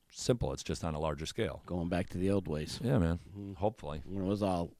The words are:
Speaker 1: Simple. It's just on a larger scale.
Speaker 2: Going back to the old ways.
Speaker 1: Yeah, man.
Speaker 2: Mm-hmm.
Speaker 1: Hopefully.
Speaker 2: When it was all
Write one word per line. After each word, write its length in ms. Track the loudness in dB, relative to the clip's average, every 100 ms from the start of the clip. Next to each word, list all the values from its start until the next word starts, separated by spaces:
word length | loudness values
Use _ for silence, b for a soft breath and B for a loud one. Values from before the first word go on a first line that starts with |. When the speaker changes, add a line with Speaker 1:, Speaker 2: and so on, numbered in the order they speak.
| _
Speaker 1:
Simple. 380 | -2 2 2 2
It's 120 | -2
just 200 | -2 -2
on 100 | 0
a 60 | 0
larger 260 | 0 -2 -4
scale. 360 | -2 -2 -4 -4
Speaker 2:
Going 220 | -2 0
back 200 | 0 0
to 80 | 0
the 140 | 2
old 160 | 2 2
ways. 320 | -2 -4 -4
Speaker 1:
Yeah, 140 | 2 4
man. 220 | 4 2 -4
Speaker 2:
Mm-hmm. 240 | -10 -10
Speaker 1:
Hopefully. 480 | 0 0 0 -6 -8 -6
Speaker 2:
When 200 | -2 0
it 20 |
was 160 | 2
all 280 | 2 2 0